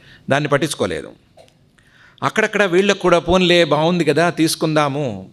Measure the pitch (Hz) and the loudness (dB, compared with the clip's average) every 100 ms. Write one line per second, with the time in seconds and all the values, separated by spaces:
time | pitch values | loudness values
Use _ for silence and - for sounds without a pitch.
0 | - - - 135 143 139 156 - 104 80 | -20 -14 -4 -4 0 -2 -2 -4 -6 -6
1 | 55 - _ _ - _ _ _ _ _ | -12 -18 _ _ -20 _ _ _ _ _
2 | - - 131 - 214 208 202 170 202 196 | -20 -6 -4 -2 -2 0 0 2 0 0
3 | 180 175 151 185 180 175 165 151 160 180 | 2 2 2 2 4 4 4 2 2 0
4 | 151 147 170 156 156 - 160 156 147 135 | 0 0 0 0 -2 0 -2 0 0 -2
5 | 139 98 95 | -6 -6 -12